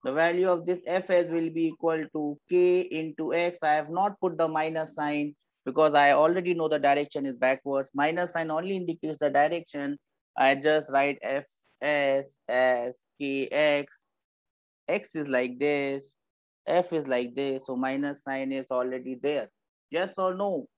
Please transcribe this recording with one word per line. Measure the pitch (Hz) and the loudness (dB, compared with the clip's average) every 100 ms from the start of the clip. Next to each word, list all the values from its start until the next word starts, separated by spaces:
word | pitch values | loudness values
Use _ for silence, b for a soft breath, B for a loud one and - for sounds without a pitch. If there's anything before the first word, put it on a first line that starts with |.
The | 123 | -2
value | 139 165 175 185 | 0 2 2 2
of | 175 170 | 0 0
this | 180 - | -4 -2
F | 180 185 | -4 2
S | 180 170 | 2 2
will | 165 165 | 0 -2
be | 160 165 | -2 -2
equal | 156 165 160 156 | 0 -2 -2 -4
to | 156 147 147 _ | -6 -6 -8 _
K | 180 180 180 | 4 4 4
into | 180 160 160 151 151 | 0 -4 -6 -6 -2
X. | 156 175 175 | 0 -2 -2
I | 156 | 0
have | 151 147 | 2 0
not | 170 202 202 | -2 -2 0
put | 185 160 | -4 0
the | 165 | 0
minus | 156 160 160 156 | 0 -2 -2 -6
sign | - 147 147 147 147 _ _ - | -4 -4 -2 -4 -6 _ _ -6
because | 131 156 147 | 2 4 6
I | 143 | 6
already | 143 156 175 180 | 6 6 4 0
know | 170 156 | 0 0
the | 151 | 2
direction | 143 139 147 151 139 | 4 2 0 -4 -6
is | 120 | 0
backwards. | 127 135 139 135 135 139 | 0 0 -2 -4 -4 0
Minus | 147 170 180 | 0 0 -2
sign | 170 160 | -4 -4
only | 156 180 196 | -4 -2 -4
indicates | 170 165 156 147 | -4 -6 -6 -2
the | 147 | 0
direction. | 139 151 170 135 147 143 143 _ _ _ - | 4 2 0 -6 -8 -6 -8 _ _ _ 0
I | 135 | 2
just | 139 147 151 147 | 4 2 2 2
write | 135 139 143 | 0 0 -2
F | 107 139 147 _ _ _ | -4 -6 -6 _ _ _
S | 135 147 139 135 139 _ - | -2 0 2 0 -2 _ -4
as | 123 127 123 120 127 _ _ | 2 4 2 -2 -8 _ _
K | 143 139 131 | -4 -2 -2
X. | 143 151 143 143 - _ _ _ _ _ _ _ _ - | 2 2 2 -2 -14 _ _ _ _ _ _ _ _ -4
X | 180 190 165 | -4 -4 -8
is | 143 | -2
like | 131 127 123 | -2 -2 -2
this. | 143 143 139 139 135 _ _ _ _ _ - | 0 0 -2 -6 -10 _ _ _ _ _ -2
F | 165 180 | 0 0
is | 165 143 | -2 -2
like | 123 123 123 | -2 -2 -4
this. | 139 135 - | -4 -4 -6
So | 127 | -4
minus | 131 135 143 143 | -2 -2 -4 -6
sign | - 135 135 | -8 -6 -4
is | 135 131 | -6 -4
already | 127 127 131 127 127 | -2 -2 -4 -8 -6
there. | 139 147 107 _ _ _ _ | -2 -2 -6 _ _ _ _
Yes | 160 185 185 | -6 -6 -2
or | 185 | -4
no? | 185 202 170 127 | -2 -4 -4 -8